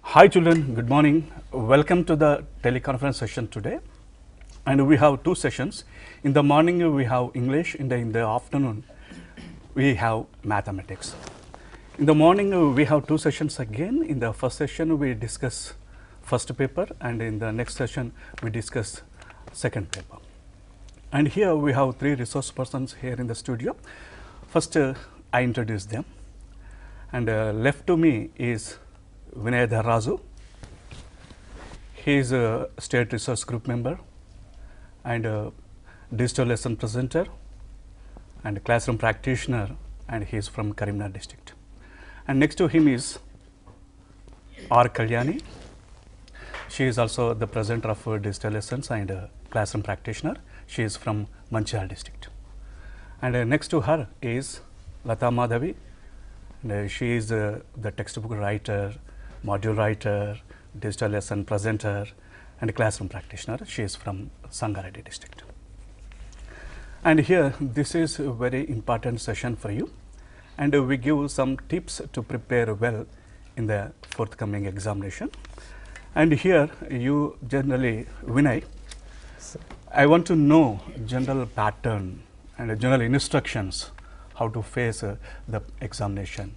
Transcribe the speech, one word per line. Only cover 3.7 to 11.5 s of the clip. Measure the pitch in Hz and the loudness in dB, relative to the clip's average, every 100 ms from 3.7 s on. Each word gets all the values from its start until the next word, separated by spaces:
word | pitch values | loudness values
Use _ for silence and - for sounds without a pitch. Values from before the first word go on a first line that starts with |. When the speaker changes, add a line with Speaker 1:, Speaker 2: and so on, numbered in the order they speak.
| 262 - - - - - - - - - | -6 -8 -20 -20 -20 -20 -20 -20 -8 2
Speaker 1:
And | 139 139 | 4 6
we | 156 | 8
have | 147 131 | 8 6
two | 160 | 0
sessions. | 180 139 - 135 - - - - - | 2 0 0 -4 -4 -16 -20 -20 -2
In | 139 | 4
the | 139 | 6
morning | 143 147 165 175 170 | 8 8 6 6 4
we | 143 120 | 4 2
have | 127 123 | 2 0
English, | - 123 143 170 - | -2 0 0 0 -4
in | 139 | -2
the, | 123 | 0
in | 117 | 0
the | 110 | 0
afternoon | 113 117 - 143 135 107 - - - - - - - - - | 2 0 0 0 0 -2 -10 -20 -18 -18 -18 -18 -18 -18 -8
we | 135 139 | 2 2
have | 117 117 110 - - | 4 0 0 -4 -10
mathematics. | 104 104 101 98 - - - - - - - | -2 -2 -2 -8 -8 -12 -12 -14 -16 -18 -20